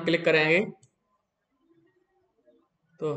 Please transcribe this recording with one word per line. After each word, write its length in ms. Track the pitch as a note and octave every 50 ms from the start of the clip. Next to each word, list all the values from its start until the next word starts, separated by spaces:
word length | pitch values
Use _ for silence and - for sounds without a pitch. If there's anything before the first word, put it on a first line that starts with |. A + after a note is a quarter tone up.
| F3
click 180 | F3 E3 E3+ E3+
करेंगे 340 | E3+ D#3 D#3 D#3 D#3 E3 F#3 A#3 - - _ _ _ _ _ _ _ _ _ _ _ _ _ _ _ _ _ _ _ E4 _ _ _ _ F#4 _ _ F#4 _ _ _ _ _ _ _ _ _ _ _ _ _ _ _ _ -
तो 140 | D#3 D#3 D3